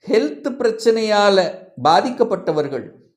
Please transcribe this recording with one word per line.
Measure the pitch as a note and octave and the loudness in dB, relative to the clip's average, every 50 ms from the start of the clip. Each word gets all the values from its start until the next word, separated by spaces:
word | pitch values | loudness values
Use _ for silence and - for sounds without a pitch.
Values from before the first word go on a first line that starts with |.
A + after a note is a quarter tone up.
| _ | _
ஹெல்த் | F#3 F#3+ A3+ C#4 D4 - - - C#4+ | 0 -2 0 0 -2 -6 -8 -8 -8
பிரச்சனையால | B3 - A#3+ A3+ A3 - - A#3+ A3 A3 A3 A3 G#3 G3+ G3+ G#3 G3 F#3+ F3+ D#3 - - - - _ - A#2+ | -6 -2 -2 -2 -2 0 0 0 0 0 0 0 2 2 4 4 4 4 2 0 -4 -10 -18 -20 _ 0 2
பாதிக்கப்பட்டவர்கள் | D3 E3 F#3+ A3 B3+ B3 - - - G3+ F3 - F3+ D#3 D3+ C#3+ C#3 C3+ B2 G#2+ - - - _ _ _ | 4 4 4 4 0 0 -2 0 0 0 -4 -4 -4 -2 -2 -2 -4 -6 -8 -10 -12 -20 -20 _ _ _